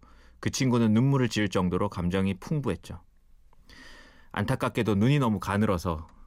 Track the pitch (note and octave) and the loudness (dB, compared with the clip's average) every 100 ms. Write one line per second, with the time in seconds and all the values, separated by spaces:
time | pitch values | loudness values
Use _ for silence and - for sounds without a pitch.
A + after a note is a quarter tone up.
0 | - - - - G#2+ - C3 A#2+ A2+ A2 | -18 -20 -20 -8 -6 -2 2 4 4 4
1 | C3+ C#3 A#2+ G#2+ G#2 G2+ F2+ F2+ G#2 - | 4 2 0 0 0 0 0 0 -2 -2
2 | F2 F#2+ F#2+ F#2 - D#3 C3 E2 - E2+ | -2 0 -2 -4 -4 -4 -2 -6 -8 -16
3 | - _ _ - - - - - - - | -16 _ _ -20 -20 -20 -20 -20 -20 -20
4 | - - - - G2+ C3 B2+ B2 G#2+ G2+ | -20 -20 -10 -4 -2 0 -2 0 0 2
5 | A#2 D3 B2 G2+ - G2+ G#2+ F2+ F#2 D#2+ | 4 4 2 0 -2 0 2 0 -2 -6
6 | D#2+ - | -8 -20